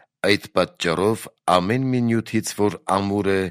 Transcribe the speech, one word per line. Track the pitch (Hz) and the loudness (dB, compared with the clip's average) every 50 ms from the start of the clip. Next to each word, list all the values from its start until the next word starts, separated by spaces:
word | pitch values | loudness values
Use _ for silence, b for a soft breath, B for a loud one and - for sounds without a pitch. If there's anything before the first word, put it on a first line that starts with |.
| B B _ _ | B B _ _
այդ | - 98 - 202 - - | 0 2 2 0 0 -2
պատճառով | - 95 90 - - - - 85 82 80 92 107 113 - - - - _ _ | -2 0 0 0 -4 -4 -2 -2 0 2 2 0 0 -2 -6 -14 -20 _ _
ամեն | - 90 92 90 95 113 127 135 | 2 2 2 2 2 0 -2 -2
մի | 131 127 123 | -2 0 0
նյութից, | 120 117 113 113 107 - - 110 - - | 0 0 0 0 -2 -2 -4 -4 -4 -4
որ | - - 104 104 85 87 - | -2 0 0 0 0 -4 -4
ամուր | - 92 98 98 101 101 104 98 98 | -2 -2 0 0 0 0 0 0 0
է | 98 95 95 90 | 0 0 -2 -4